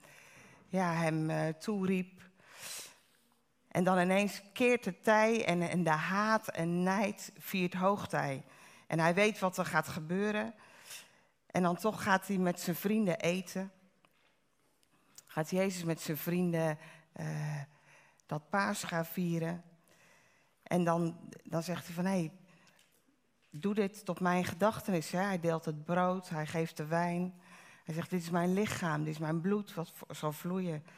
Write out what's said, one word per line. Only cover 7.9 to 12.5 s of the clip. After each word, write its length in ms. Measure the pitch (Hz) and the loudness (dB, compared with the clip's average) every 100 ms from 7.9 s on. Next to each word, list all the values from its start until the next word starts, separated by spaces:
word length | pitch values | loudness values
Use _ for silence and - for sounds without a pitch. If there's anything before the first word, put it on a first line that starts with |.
| 208 - 151 143 135 - - - - - | 2 0 -2 -2 -4 -10 -20 -20 -20 -4
En 120 | 156 | 2
hij 160 | 165 | 4
weet 240 | 175 214 - | 6 4 2
wat 200 | 190 185 | 0 0
er 80 | 170 | 0
gaat 220 | 160 - | 0 0
gebeuren. 680 | 175 156 185 208 208 226 - - - - - - _ _ _ - | -4 -4 -2 0 -2 -6 -10 -20 -20 -18 -18 -18 _ _ _ -4
En 160 | 175 | 0
dan 140 | 180 175 | 2 2
toch 260 | 214 202 | -2 -2
gaat 240 | 214 190 - | 2 2 2
hij 120 | 196 | 0
met 220 | 180 | 2